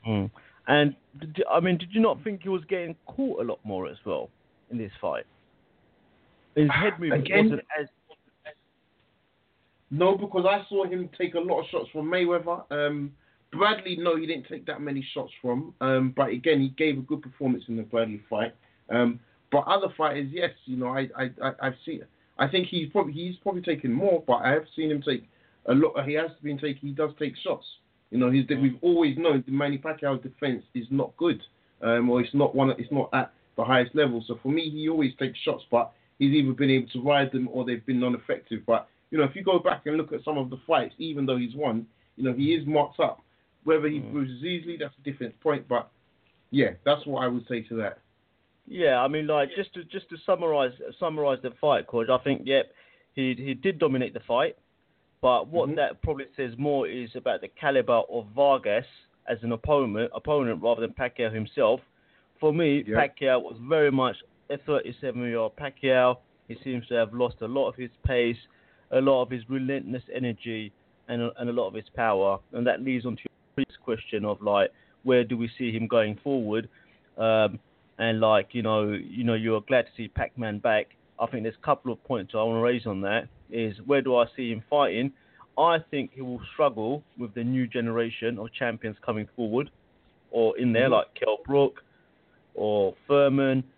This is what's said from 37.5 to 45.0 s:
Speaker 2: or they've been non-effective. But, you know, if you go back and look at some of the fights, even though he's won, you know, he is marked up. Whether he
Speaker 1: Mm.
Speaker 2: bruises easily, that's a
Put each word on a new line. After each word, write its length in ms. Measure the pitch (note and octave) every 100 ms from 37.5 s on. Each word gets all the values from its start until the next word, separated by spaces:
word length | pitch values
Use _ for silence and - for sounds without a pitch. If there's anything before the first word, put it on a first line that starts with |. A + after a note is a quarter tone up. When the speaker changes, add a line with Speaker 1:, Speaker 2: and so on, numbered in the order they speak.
Speaker 2:
or 120 | B2+
they've 220 | B2 A#2+ A#2
been 160 | B2+
non-effective. 640 | B2 B2 - - - A2 -
But, 220 | A2 - _ _
you 80 | D#3
know, 60 |
if 120 | C#3 G3
you 80 |
go 140 | F#3+ F3+
back 280 | F3+ - D3
and 100 | D#3
look 160 | D#3
at 120 | D3+ -
some 120 | D3+
of 120 | C3
the 100 | C3 -
fights, 280 | D#3 A2+ _
even 260 | D#3+ D3 C3+
though 120 | B2+
he's 180 | B2 B2+
won, 320 | D3 A2 A2+ _ _ -
you 80 | B2+
know, 80 |
he 200 | B2 C#3+
is 140 | E3 C#3+
marked 320 | D3+ C#3+ -
up. 240 | D3+ - _ _ _ _
Whether 260 | D3+ D#3+ D3
he 100 | D3
Speaker 1:
Mm. 120 | A2+
Speaker 2:
bruises 300 | C#3+ C3+ B2 D#3+
easily, 320 | F3+ E3+ E3+
that's 160 | C#3+
a 40 | _